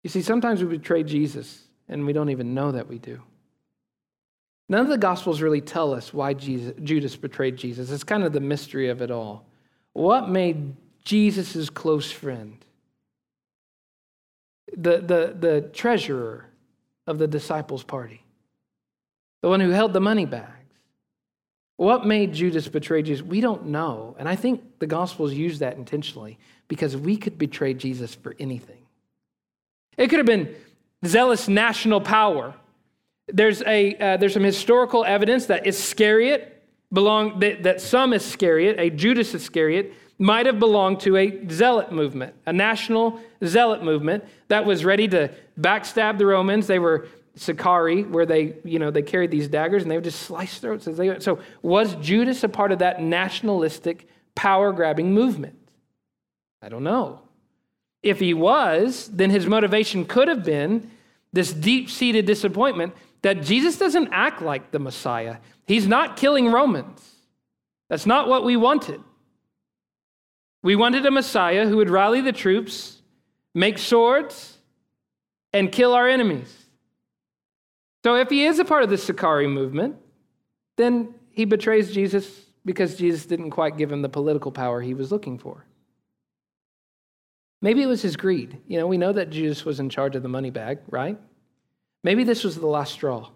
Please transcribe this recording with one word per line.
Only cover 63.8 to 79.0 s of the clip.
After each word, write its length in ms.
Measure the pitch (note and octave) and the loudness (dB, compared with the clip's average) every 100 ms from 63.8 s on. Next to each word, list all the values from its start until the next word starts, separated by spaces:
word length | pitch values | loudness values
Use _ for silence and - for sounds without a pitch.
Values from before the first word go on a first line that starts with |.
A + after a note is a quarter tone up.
| F#4+ D#4+ D4+ | 0 2 0
act 300 | F#3 B3+ - | 0 0 -2
like 280 | D#3+ C#3 - | -6 -6 -6
the 80 | D3 | -6
Messiah. 580 | C3+ B2 C3 A#2 A2+ A#2 - _ - | -6 -8 -6 -4 -6 -12 -18 _ 0
He's 200 | A3+ G3 | 2 4
not 300 | A#3+ D#4 - | 2 2 0
killing 340 | C#4 C#4+ A#3+ | 2 4 4
Romans. 640 | A#3 C#4+ D#3+ A2 - - _ _ _ _ _ _ _ _ | 4 2 0 -6 -20 -20 _ _ _ _ _ _ _ _
That's 180 | D#3+ G3+ | -2 2
not 220 | C4 A#3 | 4 4
what 160 | C4 | 2
we 120 | B3 A#3+ | 4 4
wanted. 440 | A#3 D4+ - - - _ _ _ _ _ _ _ _ _ _ _ _ _ _ _ | 4 2 -2 -14 -16 _ _ _ _ _ _ _ _ _ _ _ _ _ _ _
We 140 | F3+ G3+ | 2 4
wanted 300 | A#3 C4 C#4 | 4 4 2
a 40 | |
Messiah 560 | C4+ - G#3+ F3 F#3 A3 | 2 0 0 2 2 2
who 100 | G#3+ | 2
would 140 | G3 | 4
rally 300 | F#3+ G3+ B3 | 4 4 2
the 120 | C4 | 0
troops, 680 | - F#3+ G3+ A#3 - - - _ _ _ _ _ | 0 0 0 -2 -12 -16 -20 _ _ _ _ _
make 240 | E3+ G3 G#3+ | 0 0 0
swords, 800 | - A#3 A#3 C#4 D4 - - - _ _ _ _ _ _ _ _ _ | 2 4 4 2 -2 -14 -20 -20 _ _ _ _ _ _ _ _ _
and 180 | G3+ F#3+ | -2 0
kill 240 | F#3+ B3 | 4 4
our 140 | B3 B3 | 6 4
enemies. 460 | C4 A3 C#3+ B2 - _ _ _ _ _ _ _ _ _ _ _ _ _ _ | 4 2 -2 -8 -20 _ _ _ _ _ _ _ _ _ _ _ _ _ _
So 100 | A#3 | 2
if 160 | A#3+ B3+ | 2 2
he 160 | C#4 D4+ | 2 2
is 120 | D#4 | 2
a 60 | |
part 180 | F4+ D4+ | 2 2
of 60 | A3 | 2
the 80 | |
Sicarii 500 | G3 | 0